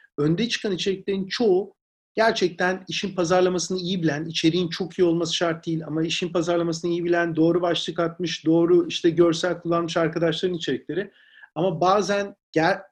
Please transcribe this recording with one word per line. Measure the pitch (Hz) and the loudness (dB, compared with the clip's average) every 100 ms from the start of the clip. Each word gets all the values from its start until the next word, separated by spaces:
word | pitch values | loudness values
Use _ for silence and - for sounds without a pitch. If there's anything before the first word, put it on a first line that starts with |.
| _ - | _ -2
önde | 151 170 226 | 0 0 -2
çıkan | - 220 | -4 -4
içeriklerin | 175 208 190 196 196 190 | -2 -2 -4 -4 -4 -4
çoğu | - 233 185 202 _ _ _ _ - | 0 2 2 0 _ _ _ _ 0
gerçekten | 226 220 180 - 180 190 - | 2 2 -2 0 -2 -2 -6
işin | 165 196 190 | -6 -6 -2
pazarlamasını | 165 180 180 180 - 185 | 2 2 2 0 -4 -4
iyi | 175 190 | -4 -2
bilen, | 160 143 165 | -2 -2 -4
içeriğin | 160 165 175 170 | 0 2 2 -2
çok | 170 180 - | -4 -6 2
iyi | |
olması | 175 170 165 - | 2 2 0 0
şart | 170 160 - | -2 -2 -4
değil | 160 156 | -6 -4
ama | 151 | -4
işin | 165 - 180 | -2 -2 -2
pazarlamasını | 175 165 170 170 165 175 | -2 0 0 0 -2 -4
iyi | 170 170 | -2 0
bilen, | 175 170 151 | 0 0 2
doğru | 165 170 | 2 2
başlık | 175 165 - 170 | 0 -2 -4 -2
atmış, | 165 165 175 - 156 | -4 -4 -6 -2 2
doğru | 165 170 175 165 | 4 6 4 2
işte | - 170 | 0 2
görsel | 165 170 165 185 170 | 4 4 2 -2 -4
kullanmış | 165 170 170 170 | -2 -2 0 0
arkadaşların | 165 160 165 156 185 175 | 0 0 0 0 -2 -4
içerikleri. | 160 127 - 160 - _ _ _ - - | -4 -4 -4 -6 -8 _ _ _ -12 -4
Ama | 185 160 | -2 2
bazen | 180 202 185 202 202 - _ 160 | 2 4 2 -2 -4 -10 _ 2
ger-, | 165 190 - | 2 0 -6